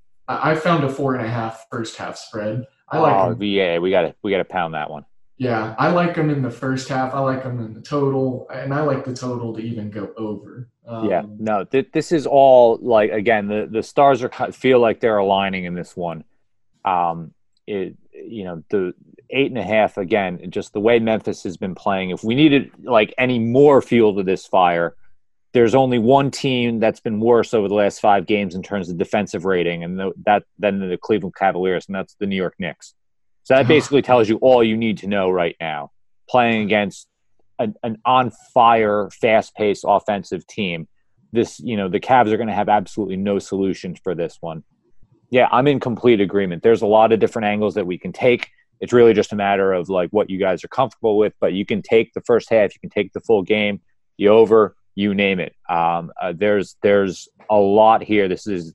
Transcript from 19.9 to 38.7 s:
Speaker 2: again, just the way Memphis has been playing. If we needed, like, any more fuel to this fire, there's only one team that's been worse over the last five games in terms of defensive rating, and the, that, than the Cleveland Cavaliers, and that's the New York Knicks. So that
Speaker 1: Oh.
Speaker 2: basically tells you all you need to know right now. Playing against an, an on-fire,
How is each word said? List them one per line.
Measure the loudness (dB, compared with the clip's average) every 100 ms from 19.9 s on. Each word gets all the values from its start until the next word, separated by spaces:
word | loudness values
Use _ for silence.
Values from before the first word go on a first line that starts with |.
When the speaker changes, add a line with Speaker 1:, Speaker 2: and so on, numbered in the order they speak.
| -2
Speaker 2:
again, | -4 -2 -2 -8 -10
just | -10 -8
the | -2
way | 2 2
Memphis | 2 -2 -4 -8
has | -10 -10
been | -10 -6
playing. | -4 -4 -4
If | -6
we | -4
needed, | 4 4 4 -2 _
like, | 0 0 0 -2
any | -2 0
more | 0 4 6 6
fuel | 4 2 2 2
to |
this | -2 -4 -2
fire, | 2 2 2 -2 -6 -20 -20 _ _ _
there's | 2 4 4
only | 2 2
one | 4 4 2
team | -4 -4 -2 -2 0
that's | -2 -2
been | -6 -2
worse | 2 2 2
over | -2 0
the | 0
last | 0 0
five | 2 2 2
games | -2 -2 -8
in |
terms | -8 -8 -6
of | -6
defensive | -4 -4 -4 -4 -2
rating, | 0 -2 -4
and | -8 -8
the, | -8 -4 0
that, | 0 0 -6
than | -4 -2
the | -6 -6
Cleveland | -2 -2 -4 -4
Cavaliers, | -2 0 -2 -4 -6
and | -10
that's | -10 -10
the | -6
New | -4
York | -6 -6
Knicks. | -10 -12 -20 _ _ _ _ _
So | 0
that | 2 4
Speaker 1:
Oh. |
Speaker 2:
basically | 2 2 0
tells | 4 4 4
you | 2
all | 4 4
you | 4 0
need | -2 -4
to | -4
know | -2 0
right | 0 -2 -4
now. | -10 -10 -12 _ _ _ -2
Playing | 2 2 0
against | 0 0 -2 -6 -20 _ _ _ _ -8
an, | -6 -6
an | -10 -6
on-fire, | 0 2 2 -6 _ 4 6